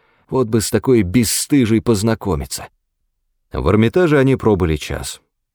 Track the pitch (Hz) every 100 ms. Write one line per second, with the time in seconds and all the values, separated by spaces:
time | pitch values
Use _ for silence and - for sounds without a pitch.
0 | _ _ - 127 113 113 - 107 135 120
1 | 87 120 113 - - 147 110 110 - 104
2 | 113 110 98 76 67 - - _ _ _
3 | _ _ _ _ _ 67 71 107 113 180
4 | 170 147 131 127 113 95 87 76 - -
5 | - - _ _ _